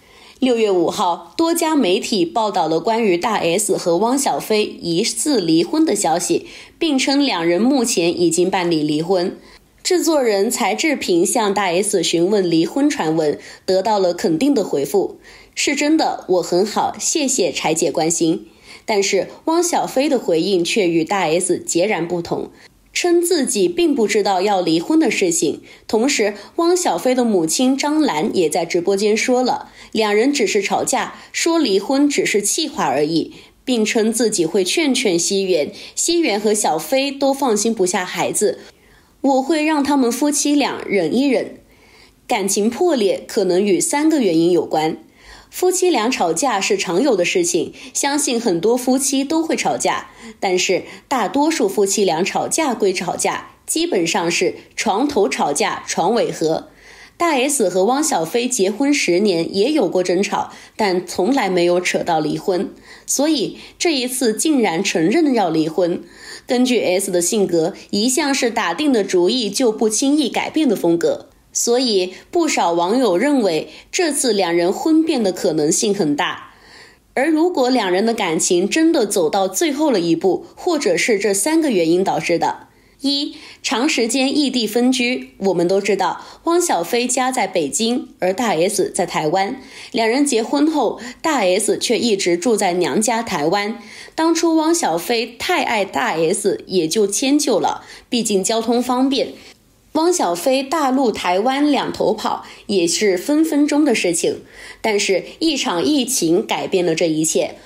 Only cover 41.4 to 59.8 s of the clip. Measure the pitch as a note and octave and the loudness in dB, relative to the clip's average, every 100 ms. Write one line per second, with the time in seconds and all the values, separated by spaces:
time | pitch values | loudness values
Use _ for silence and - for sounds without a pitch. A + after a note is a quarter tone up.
41.4 | C3+ - _ _ _ - - _ - A#3 | -2 -10 _ _ _ -20 -20 _ -6 -4
42.4 | F#3+ - G#3+ - F4+ C#4 G3 - - - | -2 0 -2 0 0 2 2 0 -4 -2
43.4 | F#3+ F3 G#3 E3+ - C#4+ D#4 D#4 G#3 E3 | 2 2 2 2 0 0 2 2 2 4
44.4 | E3+ E3+ - D#3 D#3+ - - _ - - | 4 2 0 -2 -2 -4 -12 _ -20 -20
45.4 | - - F4+ F4+ F4+ C#4 A3 B3+ F3+ D#3+ | -18 -2 0 2 0 0 -2 0 0 0
46.4 | C#4 G3+ G3 F#3+ - E3+ C#4+ G3 F3 F#3+ | 0 -2 -2 -2 0 0 2 2 0 0
47.4 | E3+ E3+ C#3 - - - C#4+ C#4+ D4 A#3 | 0 -2 -4 -8 -10 -6 -2 -2 -2 -2
48.4 | A#3 E3 G#3 B3 B3+ C4 C4+ C4+ C#4 D#4+ | -2 0 0 0 0 0 0 -2 0 -2
49.4 | D#4+ B3+ - - F3+ - - - A3+ - | -2 -2 -2 -2 -2 -4 -8 -18 -20 -8
50.4 | G3 F3+ F3+ F3 - - - C4 F#3 C#4 | -2 -2 0 -2 -4 -16 -6 -4 -2 0
51.4 | D4+ D#4+ G#3 G#3+ G3 A3 F#3+ D#3+ G3 E3+ | 0 0 0 0 0 2 0 0 -2 -2
52.4 | F#3 - D4+ A3+ G3 F#3 F#3 - F#3+ - | -2 -2 -2 0 0 0 -4 -4 -4 -4
53.4 | - - - D#4+ E4+ G#3 E3 G#3 E3+ E3+ | -10 -20 -8 -4 -2 0 0 0 0 0
54.4 | F#3 - - - A3 F#3+ C#4+ G#3 A3 - | -2 -4 -12 -6 -2 0 0 2 0 0
55.4 | E3 D3 G3 - - - F3 A#3 E3+ D#3+ | -2 0 -2 -4 -6 -2 0 2 0 0
56.4 | D#3 D#3+ - - - - - _ E4+ C#4 | -2 -2 -4 -20 -20 -20 -20 _ 0 2
57.4 | C#4 C#4 F#3+ F3+ G3 C4+ D4+ G3+ E3 A#3+ | 0 0 0 2 2 2 0 -2 -2 -2
58.4 | A#3+ - F#3+ G#3 C#4 C#4+ - F3 G#3+ E3 | -2 0 0 0 0 2 2 2 2 0
59.4 | E3 G3 A#3 D4+ | -2 0 0 2